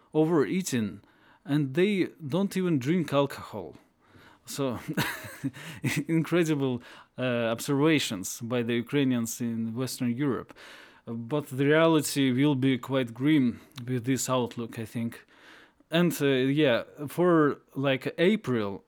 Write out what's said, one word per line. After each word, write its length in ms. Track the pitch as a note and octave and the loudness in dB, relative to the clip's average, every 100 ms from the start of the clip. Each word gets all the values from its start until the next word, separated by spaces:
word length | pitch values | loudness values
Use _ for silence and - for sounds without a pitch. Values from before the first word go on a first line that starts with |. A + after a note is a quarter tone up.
| _ | _
overeating, 880 | D#3 D#3 E3+ G#2 F3 F#3 B2+ G#2 G#2 _ _ _ _ - | 0 4 4 2 0 -2 -2 -2 -6 _ _ _ _ -2
and 280 | C#3+ C#3 | -2 0
they 360 | C#3 G3 G3 D3+ - D3 | 0 2 2 -2 -4 -4
don't 300 | E3 G3 F#3+ | -2 0 0
even 220 | F3+ D3+ | 0 0
drink 340 | B2 F3+ D3+ | 2 0 2
alcohol. 640 | C#3+ C#3+ - - G#2+ D#2 - _ _ _ - - _ - | 0 0 -4 -12 -12 -12 -16 _ _ _ -20 -20 _ -12
So, 340 | - C3+ A2+ - - - - - - | -4 -4 -4 -6 -4 -4 -6 -14 -8
<laughs> 640 | C3+ - E3 D#3 C#3 - C#3+ | -8 -8 -14 -6 -2 -2 0
incredible, 760 | E3 D3 F3 D#3 D3+ C3+ A#2+ - - - - | 0 2 2 2 2 0 -2 -6 -20 -18 -6
uh, 320 | B2+ A#2+ A2+ | -2 0 0
observations 880 | A#2 - C#3 D#3 D3+ - G2+ F#2+ - | -2 0 2 4 4 2 -6 -8 -10
by 220 | A#2 B2 | -4 -2
the 100 | A#2 | 0
Ukrainians 680 | A#2+ A#2 C#3+ C3+ B2 A#2 - | 0 0 0 2 2 -2 -4
in 340 | A#2+ A2+ A2+ A2+ | -4 -4 -4 -4
Western 400 | B2+ - B2 A#2+ | -6 -4 -4 -2
Europe. 400 | C#3+ G2 - - - - - - - | -2 -2 -6 -18 -20 -20 -20 -20 -12
Uh, 60 | |
but 340 | A#2 A#2 D3+ D3 | -10 -4 -6 -4
the 160 | C3 C#3 | -2 4
reality 680 | D#3 E3 D#3+ C#3 C#3+ C3+ | 6 6 4 2 0 2
will 240 | B2 D3 C3+ | 4 2 2
be 240 | C3+ B2+ | 2 0
quite 340 | - C3+ A#2+ | -2 -2 -2
grim 480 | A#2 C#3+ D#3 B2 G2 - - A#2+ | -2 2 4 2 -2 -14 -14 -6
with 180 | B2+ A#2+ | -4 -2
this 220 | B2+ - | -2 0
outlook, 520 | B2+ A#2 - A2+ - | -2 -2 -6 -10 -10
I 60 | A2 | -8
think. 380 | A#2+ A#2 - - - - - - _ _ | -6 -6 -8 -20 -20 -20 -20 -20 _ _
And, 280 | E3 F3 C3+ | 2 2 2
uh, 60 | C#3+ | 2
yeah, 580 | C3 C3 C#3+ D3 A2+ - - D3 | 4 2 4 4 4 0 -12 -8
for, 520 | - F3+ E3+ D3 - _ - | 0 4 6 4 2 _ -4
like, 360 | C#3 C3 C#3 - | 0 0 -4 0
April, 680 | E3+ G#3+ - A#2+ G2+ G2 | 2 2 0 -2 -2 -6